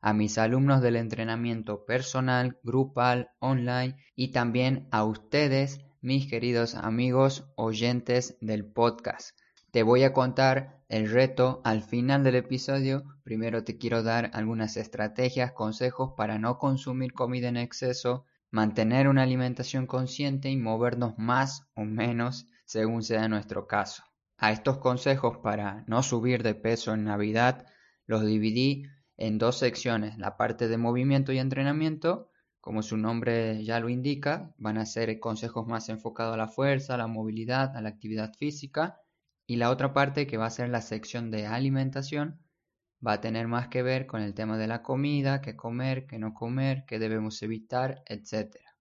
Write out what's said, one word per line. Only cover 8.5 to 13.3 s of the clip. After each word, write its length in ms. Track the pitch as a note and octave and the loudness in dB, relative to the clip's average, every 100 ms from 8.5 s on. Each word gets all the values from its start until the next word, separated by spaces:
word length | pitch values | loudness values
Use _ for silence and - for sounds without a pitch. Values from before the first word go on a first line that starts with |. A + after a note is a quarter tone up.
| G#2+ G#2 | -4 -4
podcast. 720 | A2+ A#2 A#2 - - - _ _ _ _ | 2 2 2 -6 -8 -12 _ _ _ _
Te 140 | A#2+ | 2
voy 180 | A2 B2 C3+ | 6 8 8
a 60 | |
contar 680 | C3+ B2+ B2 C3 C3 C3+ - _ | 6 2 4 4 4 0 -14 _
el 220 | A2 G#2+ | -2 2
reto 500 | A#2 C3 C3 B2+ B2+ | 4 4 4 2 2
al 200 | A#2+ A2 | 0 0
final 400 | G#2+ A#2+ B2 C#3 | 0 0 2 4
del 100 | C3+ | 4
episodio. 720 | B2+ B2 B2+ - C#3 C3+ C3+ C#3 - | 4 2 -4 -2 0 0 -2 -4 -18
Primero 400 | - | -6